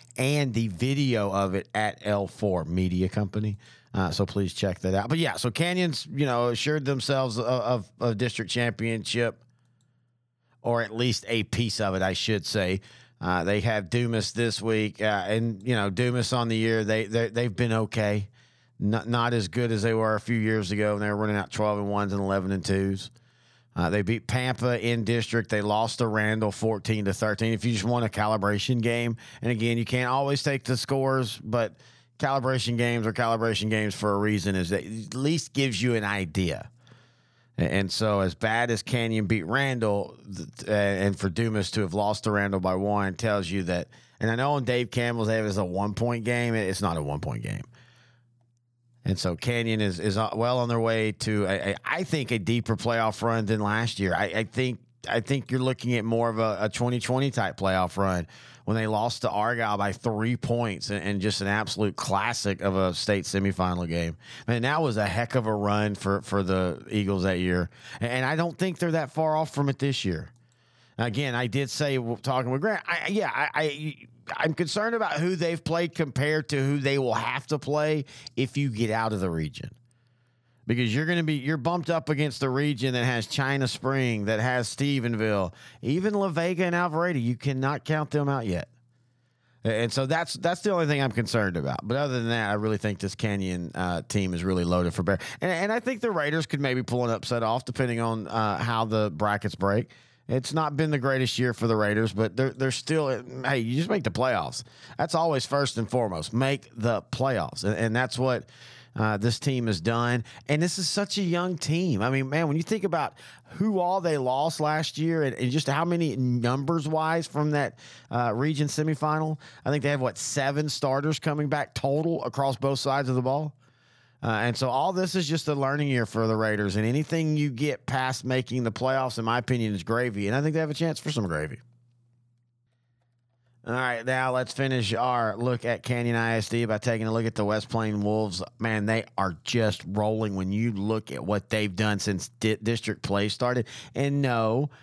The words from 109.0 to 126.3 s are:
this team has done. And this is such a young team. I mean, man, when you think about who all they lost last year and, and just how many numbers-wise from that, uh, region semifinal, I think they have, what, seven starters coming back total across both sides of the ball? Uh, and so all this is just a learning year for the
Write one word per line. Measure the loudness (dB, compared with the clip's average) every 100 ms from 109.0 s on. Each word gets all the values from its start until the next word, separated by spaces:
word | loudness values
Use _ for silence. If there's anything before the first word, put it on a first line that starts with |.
| 0 2
this | 0 0
team | -2 0 0
has | 0
done. | 0 0 2 0 -4 -12 -2
And | 0
this | 0 0
is | -2
such | -2 -2 -2
a |
young | 0 0 -2 -4
team. | -2 0 2 2
I | 2
mean, | 0 0
man, | 0 0
when | 0
you |
think | 0 -2
about | 0 -2 -2 -6 -20 -20 -18
who | -2 0 2
all | 2 0
they | 2 0
lost | 0 0 0 0
last | 0 0 -2 -2
year | 0 2
and, | 0
and | 0 0
just | 0 0
how | 0 0
many | 0 0
numbers-wise | 0 2 2 2 0 0 0 0 0 2 0 -2
from | -2 0
that, | 2 0 -4 -20 -20 -6
uh, | -2 0
region | 2 0 0 0
semifinal, | 0 0 0 0 0 0 -4 -10 -8
I | -2
think | 0
they | 0
have, | 0
what, | 0 -2
seven | -4 0 0 0 -2
starters | 0 0 2 2 0
coming | -2 -2 0
back | -2 -4
total | -4 0 0 0 -2
across | -2 0 0 2
both | 0 0
sides | 0 0 2
of |
the | 0
ball? | 2 0 -2 -8 _ _ _ _ _ _
Uh, | -2
and | 2 2 0
so | 0
all | 0 0
this | 0 0
is | 0 0
just | -2 0
a |
learning | 0 0 0 2
year | 2
for | 2 2
the | 2